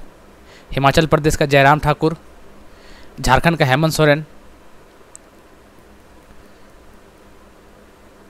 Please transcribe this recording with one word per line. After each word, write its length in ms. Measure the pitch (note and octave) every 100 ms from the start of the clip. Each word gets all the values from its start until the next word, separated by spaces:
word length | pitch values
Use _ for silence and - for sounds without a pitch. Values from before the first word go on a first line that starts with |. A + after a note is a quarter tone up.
| - - - - - - -
हिमाचल 340 | C3+ C#3 C3+ D#3+
प्रदेश 300 | D#3 D3+ -
का 100 | D3+
जयराम 320 | C#3 C#3 D3+
ठाकुर, 380 | D3 D3 D#3+ E3 - - - - - - - - - -
झारखंड 360 | C3 C3 E3 D#3+
का 80 |
हेमंत 280 | C#3 C3 D#3+
सोरेन। 320 | D3+ D3+ C#3+ D3+ - - - - - - - - - _ - - - - - - - - - - - - - - - - - - - - - - - - - - _ - - -